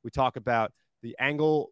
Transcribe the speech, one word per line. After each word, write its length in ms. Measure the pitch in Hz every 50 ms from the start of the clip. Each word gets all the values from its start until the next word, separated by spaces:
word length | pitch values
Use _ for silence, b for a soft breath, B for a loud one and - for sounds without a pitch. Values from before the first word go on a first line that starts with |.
| -
We 60 | 120
talk 260 | - 143 131 127 -
about 360 | 135 104 127 120 113 110 - - _ _ _ _ _
the 140 | - 117 - -
angle 520 | 127 139 147 147 151 156 156 151 - -